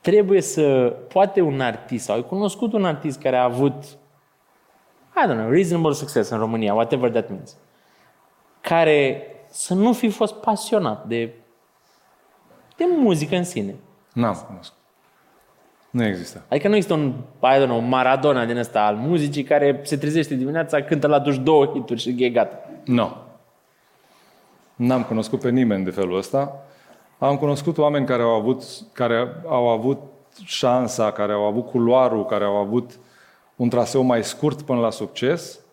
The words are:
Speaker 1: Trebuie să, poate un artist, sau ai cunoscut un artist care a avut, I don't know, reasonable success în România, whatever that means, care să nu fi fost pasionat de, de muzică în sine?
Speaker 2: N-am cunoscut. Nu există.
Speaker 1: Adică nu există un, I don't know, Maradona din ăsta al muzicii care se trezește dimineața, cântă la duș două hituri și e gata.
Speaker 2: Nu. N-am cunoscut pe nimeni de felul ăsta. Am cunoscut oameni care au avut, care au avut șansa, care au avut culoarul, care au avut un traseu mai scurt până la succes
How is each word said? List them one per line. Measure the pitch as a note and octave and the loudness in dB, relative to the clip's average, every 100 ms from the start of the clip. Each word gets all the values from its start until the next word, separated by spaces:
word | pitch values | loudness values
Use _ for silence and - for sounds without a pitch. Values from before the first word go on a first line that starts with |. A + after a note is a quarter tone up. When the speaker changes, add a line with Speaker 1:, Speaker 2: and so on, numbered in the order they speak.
Speaker 1:
Trebuie | - G#3 G3 G3 | 4 4 6 2
să, | D#3 - D3 C3 B2 - - | 2 0 2 4 2 -2 -4
poate | F#3 G3 G3 | 0 2 2
un | D#3+ C3+ | 0 0
artist, | B2+ A2+ - A#2+ - | -2 -4 -8 -8 -2
sau | A2 | -4
ai | - | -2
cunoscut | F#3+ G#3 - A#3 | -4 -4 -2 -2
un | A3 F#3 | 0 0
artist | D3 D#3 C3 | -2 -6 -4
care | C3+ B2+ | 0 2
a | |
avut, | B2+ A#2+ C#3 C3+ - - _ _ _ _ _ _ _ _ _ _ _ - | 2 2 0 0 -14 -20 _ _ _ _ _ _ _ _ _ _ _ 0
I | B3 | 0
don't | A#2 | 0
know, | A2 | 2
reasonable | D#3 F3+ E3+ D#3+ | 2 2 2 0
success | C#3 C#3 B2 G2+ | 0 -2 -2 -2
în | A2 | -2
România, | A2 A2+ G#2+ | -2 0 0
whatever | G#2+ A#2 C3+ B2 | 2 2 0 2
that | A#2 - | 0 -4
means, | F#2+ - - _ _ _ _ _ _ _ _ _ _ | -10 -14 -20 _ _ _ _ _ _ _ _ _ _
care | - E3 D#3+ D3 C#3 A#2+ - - - | 0 2 4 4 2 -2 -10 -20 -20
să | - - | -14 -4
nu | F#3 A3 | 2 2
fi | B3 A3+ | 2 0
fost | G3 G#3 | 0 -4
pasionat | - - G3+ - G#3+ D3+ G#2+ G#2+ | -2 -4 -4 0 0 0 -4 -6
de, | A#2 A#2 - _ _ _ _ _ _ _ _ _ _ _ - _ - | -4 -4 -10 _ _ _ _ _ _ _ _ _ _ _ -20 _ -2
de | F4 E4+ | 0 4
muzică | A#3 E3 D3 F3+ | 4 2 0 -2
în | |
sine? | F3 A#2 G2+ - _ _ _ | -2 -6 -6 -10 _ _ _
Speaker 2:
N-am | A#2+ A#2 F2+ - | -2 -2 -4 -12
cunoscut. | F#2+ - _ _ _ _ _ _ _ _ _ _ _ _ | -20 -20 _ _ _ _ _ _ _ _ _ _ _ _
Nu | B2 A2+ | -2 -2
există. | F2+ E2+ - - | -2 -8 -16 -4
Speaker 1:
Adică | D3 G3+ | -2 2
nu | G#3 | 2
există | E3 D#3+ | 2 0
un, | C#3+ A#2+ - - | -2 -4 -12 -2
I | B2+ C3+ | 2 4
don't | C3 | 4
know, | A#2 | 0
Maradona | A#2+ C3 B2+ C3+ D3 C3 A#2 | 0 2 2 2 2 2 0
din | A#2+ | -2
ăsta | A#2 A2 G#2+ | -2 0 0
al | G#2 | 0
muzicii | C#3+ E3+ D3 C#3+ | 0 0 0 -4
care | C3 D3 C#3+ C3+ | 0 2 4 0
se | - C#3+ | -4 -4
trezește | D3 D#3+ D3 C3+ | -2 -2 -2 -2
dimineața, | C3 D#3+ D#3+ D3+ | -2 -4 -2 -2
cântă | C3+ D3+ D3 | 0 0 2
la | C#3+ | 2
duș | C#3+ C3+ | 2 0
două | C3 D3+ C#3 | 4 4 4
hituri | C#3 A#2 A#2 | 0 -6 -6
și | B2 B2 | -4 0
e | B2 | 2
gata. | A#2 G#2+ - - - - | 2 0 -4 -18 -16 -2
Speaker 2:
Nu. | A#2+ G2 - - - _ _ _ _ _ _ _ _ _ _ _ _ _ - | 0 0 -6 -20 -20 _ _ _ _ _ _ _ _ _ _ _ _ _ -2
N-am | A#2+ B2+ | 0 0
cunoscut | A2+ A2 G2+ C3 | 0 -4 -2 -4
pe | B2+ | 0
nimeni | B2 A#2+ G2 | 2 2 0
de | F#2 | -2
felul | F2+ F#2 F#2 | -2 -2 -2
ăsta. | F#2+ C#3 C#3 - - - _ - _ _ | -2 -4 -4 -10 -20 -20 _ -20 _ _
Am | C3+ C#3+ | -2 0
cunoscut | D3 C#3+ D#3+ D#3 | -2 -2 -4 0
oameni | D3 D3 C3 | 0 2 0
care | B2 | 0
au | A#2 | 2
avut, | A2+ G#2+ C3 - - - | 2 0 -2 -6 -20 -20
care | - A#2+ A#2 B2 - - | -4 0 0 -2 -8 -4
au | C3 A#2+ | 0 2
avut | A2+ A#2+ C#3 - - _ - | 0 0 -4 -8 -20 _ -20
șansa, | F#3+ - C3 B2+ A#2+ A#2+ G#2+ | -10 -2 2 2 0 0 -2
care | - G#2 | 0 -2
au | G#2 | 0
avut | G#2 A2 A#2+ | 0 -2 -2
culoarul, | B2 A#2 B2+ B2+ A2+ G2 | 0 4 4 4 0 -2
care | G#2 | -2
au | G2+ G2+ | 0 0
avut | G2+ A#2+ A#2+ - _ _ _ _ _ - | 0 -2 -4 -18 _ _ _ _ _ -4
un | A#2+ | 0
traseu | A#2+ A2 C3+ | 0 0 0
mai | B2+ A#2+ | 2 2
scurt | G#2 - D3+ D3 | -2 -2 -2 -2
până | D3+ B2 | -4 0
la | A2+ | 0
succes | - G#2 - B2+ E3+ - - _ | -2 -10 -4 -2 -2 -6 -18 _